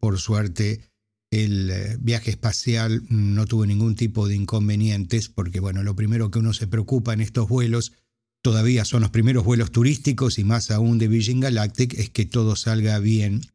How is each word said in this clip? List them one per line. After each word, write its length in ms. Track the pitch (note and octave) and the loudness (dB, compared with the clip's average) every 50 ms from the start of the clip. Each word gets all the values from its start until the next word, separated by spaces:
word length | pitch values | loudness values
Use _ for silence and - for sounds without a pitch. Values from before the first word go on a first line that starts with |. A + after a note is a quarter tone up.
Por 180 | - G#2+ G2 F#2 | -2 -2 0 -2
suerte, 640 | - - G#2+ G#2+ G#2 F#2 E2+ - G#2+ G#2 A2 A2 - _ _ _ _ _ _ _ _ - | -2 -2 -2 -2 -2 -2 -2 -2 -2 -2 -4 -6 -10 _ _ _ _ _ _ _ _ -4
el, 400 | A2 A2 G#2+ G#2 G2+ F#2+ F#2+ F#2 | -2 0 0 0 0 0 -2 -2
eh, 260 | F#2 F#2+ G2 G2+ A2+ B2 | -4 -4 -6 -6 -6 -4
viaje 300 | - A2+ A#2 G#2+ - A2+ | -2 -2 -2 -2 -2 -4
espacial 720 | G2+ - - A2 G2 - - A#2+ A#2 A2+ A2+ A2+ A2+ A#2+ - - | -4 -2 -2 -2 -2 -2 -2 -2 0 0 0 0 -2 -2 -2 -2
no 380 | A#2 G#2+ G2+ G2+ G2+ G#2+ A2 | 0 0 2 2 2 0 0
tuvo 200 | - A#2 A2 G#2+ | 0 0 2 2
ningún 280 | G#2 G2+ G#2 A#2 A2+ G#2 | 2 2 2 2 0 0
tipo 320 | - A#2 G#2+ G#2+ A2 G#2 | 0 -2 -2 0 0 0
de 80 | G2+ G2+ | 0 0
inconvenientes 960 | G2+ G2 - A2+ G#2+ G#2 G#2 G#2 G#2 A2 A2 G#2 G2+ F#2 E2+ A#2 A2+ G#2+ - | -2 -2 -2 0 0 0 0 2 2 2 0 0 -2 -2 -2 -2 -2 -2 -4
porque, 320 | - - F2+ F2 F2+ F#2 | -4 -6 -4 -4 -4 -4
bueno, 220 | G2 G2 F#2 G2 | -4 -2 -2 -2
lo 120 | G2+ G#2 F#2+ | -2 -2 -2
primero 360 | G2 G#2+ G#2+ A#2 A2+ A2+ G2+ | -2 -2 0 0 0 0 0
que 80 | - A#2 | 0 0
uno 120 | A2 A2+ | 0 0
se 140 | G#2+ - A2 | 0 -2 -4
preocupa 460 | F#2+ A#2 A2 G2 - C3+ B2 G#2+ A#2+ | -2 -2 -2 -2 0 -2 -2 0 0
en 80 | A2 G#2+ | -2 -2
estos 280 | A2 - - B2 A2 F#2+ | -2 -2 0 -2 0 0
vuelos, 440 | B2+ B2+ A#2+ A2+ A#2 A#2+ - - - _ _ _ _ _ _ _ _ _ | 2 0 2 2 0 0 -2 -6 -10 _ _ _ _ _ _ _ _ _
todavía 420 | - B2 A2 A2 A2 B2 B2+ A2+ G#2+ | 0 2 2 4 4 2 2 2 0
son 180 | - - A#2 | 0 2 2
los 80 | A2 G#2 | 2 2
primeros 340 | - A2+ A2 B2+ B2+ B2 F2 | 2 2 2 4 4 2 2
vuelos 260 | A#2 A#2+ A#2 A2+ - | 2 2 2 0 0
turísticos 680 | - A#2 A#2+ C#3 D3+ - - D3 B2 - C3 A#2 - - | 2 2 4 4 2 0 0 -2 0 0 0 0 0 0
y 60 | G2 | 0
más 260 | G#2 A#2 A#2 - - | 2 0 0 0 0
aún 280 | G#2+ G#2+ A2+ A#2 A#2 A2 | 0 2 2 2 2 2
de 100 | A2+ G#2+ | 2 2
Virgin 320 | A2 A2+ G#2 A2+ B2 B2+ | 2 2 2 0 0 0
Galactic, 540 | C3 C3+ A#2+ G#2+ G#2+ G2+ - - B2+ A#2+ - | 0 0 0 0 -2 -2 0 -2 -2 -2 -2
es 160 | A2+ G#2 - | -4 -6 -4
que 160 | - - G2+ | -2 -2 -2
todo 300 | - - A#2+ A2 A2 G2+ | 0 0 0 0 0 0
salga 420 | - - A#2 A2 A2 G#2+ G#2+ G#2+ G#2 | -2 -2 -2 0 0 0 0 0 0
bien 440 | G2+ A2 A2 G#2+ G#2 G2+ G2+ A#2+ - - | 2 2 2 2 0 0 -2 -4 -6 -10